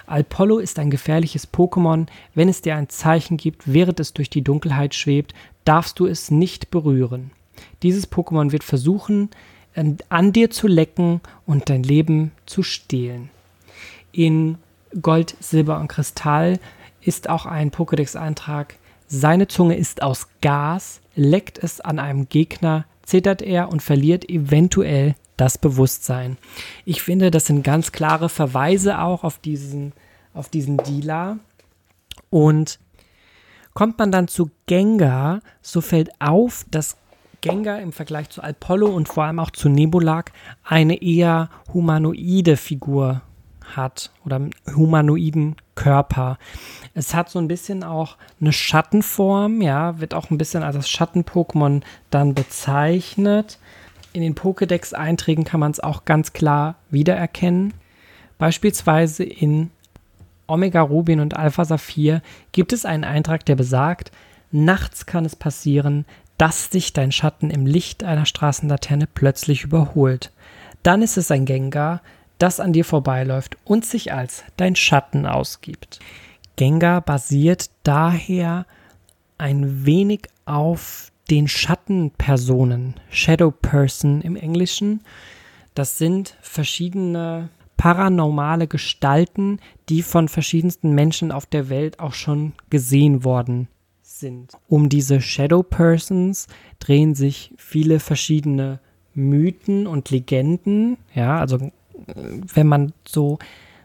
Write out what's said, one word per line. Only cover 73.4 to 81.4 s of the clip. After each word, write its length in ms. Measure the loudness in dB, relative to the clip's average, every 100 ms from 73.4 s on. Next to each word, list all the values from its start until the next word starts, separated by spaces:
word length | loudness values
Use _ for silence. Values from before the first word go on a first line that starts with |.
| -6 -12
und 200 | -2 0
sich 280 | 0 -6 -6
als 320 | -6 -8 -12 -12 -2
dein 200 | 0 2
Schatten 500 | 2 2 2 -2 -2
ausgibt. 720 | -4 -6 -10 -16 -18 -18 -20 -20 -20 -20 _ _ -2
Gengar 440 | 2 4 2 2
basiert 720 | 0 -4 0 2 2 0 -4 _
daher 840 | 0 2 2 -2 -2 -4 -2 -4 -8 _ _ _ _ _ _ -8
ein 480 | -2 -2 -2 0
wenig 440 | 2 4 2 -2 -6 _
auf 680 | -6 -2 -2 -2 -8 -18 -20 _ 0
den 160 | 2